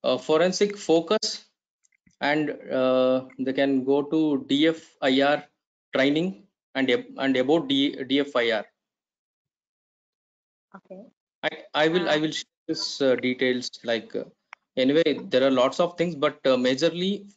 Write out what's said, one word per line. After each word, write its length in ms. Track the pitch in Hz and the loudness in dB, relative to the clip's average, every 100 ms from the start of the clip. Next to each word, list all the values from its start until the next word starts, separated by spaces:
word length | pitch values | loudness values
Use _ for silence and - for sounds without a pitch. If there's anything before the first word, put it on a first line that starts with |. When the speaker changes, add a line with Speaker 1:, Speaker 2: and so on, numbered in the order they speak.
Speaker 1:
uh, 160 | 131 131 | -2 -2
Forensic 580 | - 156 185 185 202 - | 0 2 2 2 -2 -2
Focus, 680 | - 165 165 214 - - _ _ _ _ _ _ _ _ | 2 2 2 -2 -2 -10 _ _ _ _ _ _ _ _
and, 300 | 139 151 147 | -2 0 -2
uh, 760 | - - 131 131 127 127 127 127 - | -6 -6 0 2 2 2 0 -2 -8
they 140 | 131 | -4
can 320 | 135 139 135 | 0 0 0
go 180 | 127 139 | 2 0
to 420 | 143 160 156 139 - | 0 0 0 -2 0
D 180 | 139 160 | 2 2
F 300 | 160 - _ | 0 -12 _
I 220 | 139 131 | 0 2
R 220 | 139 147 - _ _ _ _ | 2 0 -4 _ _ _ _
training 540 | 127 139 151 185 196 _ _ _ | 0 0 0 -2 -6 _ _ _
and 160 | 135 131 | -4 0
ab-, 240 | 120 - - | 0 -2 -4
and 180 | 135 127 | 0 0
about 320 | 127 165 135 | 2 2 2
D-, 260 | 139 143 - 131 | 0 0 -2 -2
D 100 | 135 | -2
F 160 | 139 | 0
I 160 | 127 117 | 0 0
R. 140 | 107 - _ _ _ _ _ _ _ _ _ _ _ _ _ _ _ _ _ _ _ _ | -2 -4 _ _ _ _ _ _ _ _ _ _ _ _ _ _ _ _ _ _ _ _
Speaker 2:
Okay. 260 | 196 _ 190 247 _ _ _ | -20 _ -20 -20 _ _ _
Speaker 1:
I, 60 | 156 - - | -8 -8 -8
I 120 | 143 156 | 0 0
will, 220 | 175 160 | 0 0
I 80 | 151 | 0
Speaker 2:
Um, 60 | |
Speaker 1:
will 100 | 156 | 0
share 120 | 147 - _ - | -6 -12 _ -8
this, 340 | 156 - - | -8 -6 0
uh, 140 | 135 | 0
details. 560 | 120 127 123 131 127 - - | 2 0 0 0 -2 -6 -10
Like, 320 | 117 113 - 110 | -4 -4 -4 -10
uh, 80 | - _ _ - _ - | -10 _ _ -20 _ 0
anyway, 400 | 131 151 160 - 95 | 2 4 2 -2 0
there 140 | 127 | 2
are 60 | 135 | 4
lots 260 | 131 131 135 | 4 2 2
of 180 | 170 - | -2 0
things, 200 | 175 151 | -4 0
but, 280 | 147 139 | -2 0
uh, 120 | 135 127 | 2 2
majorly, 760 | 127 131 165 165 190 202 - | 2 2 0 0 -2 -4 -8